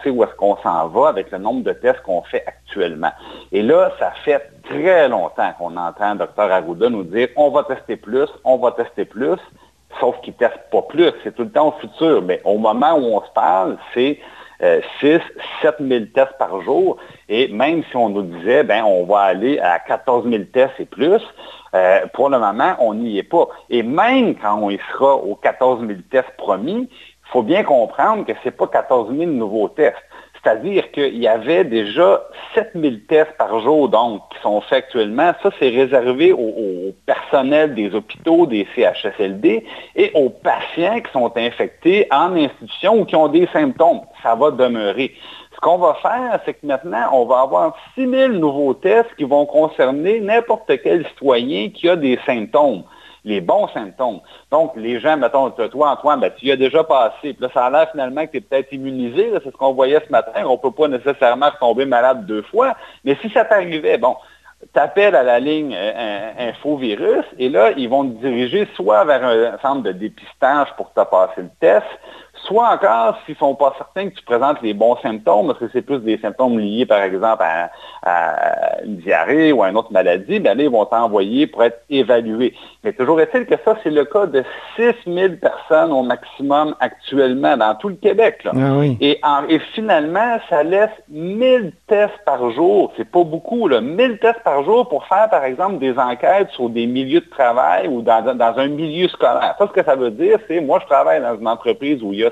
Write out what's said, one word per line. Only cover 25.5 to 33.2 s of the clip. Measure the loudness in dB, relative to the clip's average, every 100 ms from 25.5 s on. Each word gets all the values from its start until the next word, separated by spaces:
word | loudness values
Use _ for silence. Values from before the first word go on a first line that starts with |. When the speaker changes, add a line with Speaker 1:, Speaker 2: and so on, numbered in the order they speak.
| 0 0 0
Speaker 1:
mille | -4 -10
tests | -2 -2 -2 -10
promis, | -4 -4 -2 -6 -8
il | -14 -20 _ -4
faut | -2
bien | 0 0
comprendre | 2 2 2 0 0 0 -4
que | -6
c'est | -8
pas | -4 -2
quatorze | -2 0 0 0
mille | -4 -2
nouveaux | -2 -2 -2 -2
tests. | 0 0 0 _ -20 -20 -4
C'est-à-dire | -2 -2 -2 -2 -4
qu'il | -4 -4 0
y | 0
avait | 0 0 0
déjà | 2 0 -2 2 4 2 -2 -20 -6
sept | -4 -4
mille | -4 -4 -4 0
tests | 2